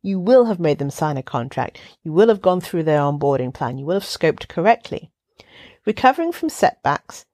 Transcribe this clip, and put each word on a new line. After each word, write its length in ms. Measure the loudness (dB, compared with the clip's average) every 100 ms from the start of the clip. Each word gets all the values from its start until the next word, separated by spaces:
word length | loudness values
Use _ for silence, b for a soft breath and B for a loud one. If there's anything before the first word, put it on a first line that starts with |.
You 160 | -4 -2
will 280 | 4 6 6
have 120 | 0
made 200 | 0 0
them 100 | -2
sign 300 | -2 -4 -4
a 40 |
contract. 560 | -6 -6 -6 -6 -6 -8 B B
You 100 | -2
will 160 | 4 4
have 120 | 4
gone 200 | 2 0
through 240 | -2 -2
their 160 | 2 2
onboarding 520 | 2 0 0 0 -2
plan. 240 | -6 -6 -6
You 100 | -4
will 80 |
have 100 | -4
scoped 440 | -4 -2 0 0 -8
correctly. 640 | 0 2 2 -2 -12 -12 _ _ b b b b b
Recovering 480 | -6 2 2 2 -4
from 160 | -4 -6
setbacks 760 | 0 0 0 -4 -4 -6 -20 _